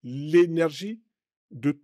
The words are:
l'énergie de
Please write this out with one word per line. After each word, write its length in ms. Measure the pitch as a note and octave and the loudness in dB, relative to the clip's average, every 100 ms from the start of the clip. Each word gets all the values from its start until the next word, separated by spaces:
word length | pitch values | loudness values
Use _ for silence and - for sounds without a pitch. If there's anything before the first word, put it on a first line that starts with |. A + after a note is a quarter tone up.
l'énergie 960 | B2 C3+ D3+ E3+ F3 E3 E3 C#3 G3 A3+ _ _ _ _ _ | -10 -8 2 4 4 2 -2 -2 -12 -12 _ _ _ _ _
de 260 | A#2 C#3 C#3+ | -4 -2 -2